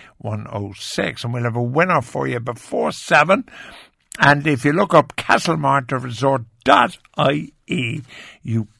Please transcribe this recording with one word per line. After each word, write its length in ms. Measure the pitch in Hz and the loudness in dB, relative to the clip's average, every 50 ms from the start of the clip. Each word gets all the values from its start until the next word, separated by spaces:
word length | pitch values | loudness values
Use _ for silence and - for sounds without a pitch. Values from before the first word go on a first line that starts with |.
| - - _ - | -20 -20 _ -14
one 300 | - 107 107 104 107 - | -10 -8 -8 -8 -8 -8
oh 220 | - 101 101 98 101 | -8 -8 -8 -8 -10
six, 500 | - - - - - 190 175 - - - | -12 -12 -8 -4 -4 -4 -4 -4 -6 -6
and 100 | 117 120 | -6 -4
we'll 80 | 123 120 | -4 -2
have 120 | 117 113 | -2 -2
a 60 | 120 | -2
winner 400 | 120 120 127 156 175 185 175 143 | -2 -2 0 0 2 2 2 0
for 260 | - - - 139 135 135 | -2 -2 -6 -6 -4 -4
you 120 | 127 120 | -4 -4
before 520 | 117 120 117 - - - - 247 233 - | -6 -8 -10 -10 -10 -8 -4 -4 -4 -4
seven. 560 | - - - - 175 147 151 170 190 269 - - - - - - - - - - _ _ _ _ - - | -4 -6 -2 2 4 4 6 4 2 0 0 -4 -14 -20 -20 -20 -20 -20 -20 -20 _ _ _ _ -6 2
And 280 | - 143 147 147 143 160 | 4 4 4 4 2 0
if 180 | 143 123 143 | 0 0 2
you 80 | 143 147 | 0 2
look 220 | 180 202 - 175 | 2 2 4 4
up 200 | 156 - - - | 4 4 4 0
Castlemartyr 840 | - - - - 202 - 170 160 156 143 139 139 139 131 - 135 123 127 | -6 -2 0 0 2 2 0 -2 0 2 2 2 2 0 -2 -4 -6 -6
Resort 380 | 127 120 107 135 135 139 123 113 - _ _ - | -6 -6 -2 0 0 0 0 -2 -8 _ _ 2
dot 340 | 254 196 - 233 202 - - _ _ _ | 4 6 6 6 4 0 -6 _ _ _
I 360 | - 147 139 143 151 165 - - _ _ - | 0 2 2 2 0 -4 -8 -14 _ _ -6
E, 340 | 175 175 123 113 113 - - - - - - - - _ | -4 -4 -4 -4 -6 -8 -10 -12 -18 -20 -20 -20 -20 _
you 260 | - - 113 113 107 - _ _ | -8 -4 -2 -2 -2 -4 _ _